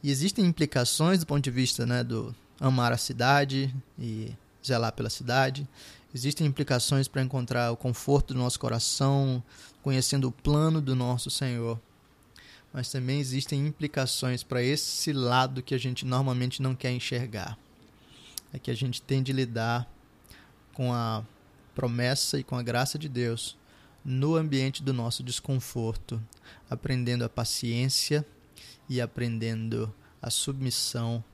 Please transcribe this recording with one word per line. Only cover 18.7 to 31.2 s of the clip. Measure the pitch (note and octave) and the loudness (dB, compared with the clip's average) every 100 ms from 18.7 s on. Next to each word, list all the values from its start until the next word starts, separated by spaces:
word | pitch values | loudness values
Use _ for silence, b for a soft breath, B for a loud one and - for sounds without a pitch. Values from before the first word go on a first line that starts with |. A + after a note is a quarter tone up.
a | |
gente | A#2+ C3 A#2+ | -2 -2 -4
tem | - C3+ | 0 0
de | C3 | 2
lidar | C3+ B2+ A2+ A2+ A#2+ B2 - - - - B B - - | 0 0 0 0 0 -2 -12 -20 -20 -20 B B -20 -20
com | - B2+ | -4 -2
a | A#2+ A#2 A2 A2+ - - - - | 0 0 -2 -6 -16 -20 -20 -12
promessa | - B2 A#2+ B2 C#3 - C#3+ | -4 -2 0 0 0 0 -2
e | |
com | C3 B2+ | -4 -4
a | |
graça | A#2+ A#2 C3 D3+ | -2 0 0 -2
de | D3+ | -6
Deus | B2 A#2+ A#2 - - B B B B | -2 -2 -2 -6 -12 B B B B
no | C#3+ C3 C#3 D#3+ | -4 0 2 2
ambiente | D#3+ C3+ C3+ C3 | 2 2 0 -2
do | C3+ | -2
nosso | B2+ A#2 A#2 | 0 0 -4
desconforto, | B2+ A#2+ - C3+ - - A2+ A2 - A#2 A2 - B B - | -4 -6 -2 -2 -2 -4 -2 -2 -4 -6 -6 -12 B B -10
aprendendo | B2 - B2+ A#2+ A#2+ A2+ | -8 -2 -2 0 0 -2
a | |
paciência | - A#2 - A#2+ A#2 C3+ - - D3 D3+ - - - B B - | -2 -2 -2 -2 0 2 2 2 0 -2 -12 -20 -20 B B -6
e | B2 | -2
aprendendo | A#2+ - A#2+ A2+ A2+ A2+ A2+ A2+ A2 - B - | -2 -2 -2 -2 -2 -2 -2 -2 -4 -8 B -12
a | - | -4
submissão | - - C3+ C3 - - A#2 A#2 A#2 | -2 -2 -2 -2 -2 -2 -2 -2 -4